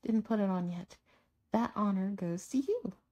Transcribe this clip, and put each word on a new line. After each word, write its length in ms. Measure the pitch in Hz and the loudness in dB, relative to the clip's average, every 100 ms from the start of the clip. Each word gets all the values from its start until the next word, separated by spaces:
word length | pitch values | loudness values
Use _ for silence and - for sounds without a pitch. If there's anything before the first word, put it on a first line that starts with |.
didn't 180 | - 220 | 2 0
put 180 | 214 220 | 2 0
it 80 | 196 | 2
on 200 | 185 175 | 0 -2
yet. 260 | 175 180 - _ _ _ _ _ | -6 -10 -18 _ _ _ _ _
That 200 | 226 240 - | 0 0 2
honor 340 | 208 190 190 | 2 2 0
goes 360 | 202 175 175 - | -2 -4 -4 -2
to 100 | 262 | -2
you. 340 | 269 466 214 - _ | 2 0 -2 -10 _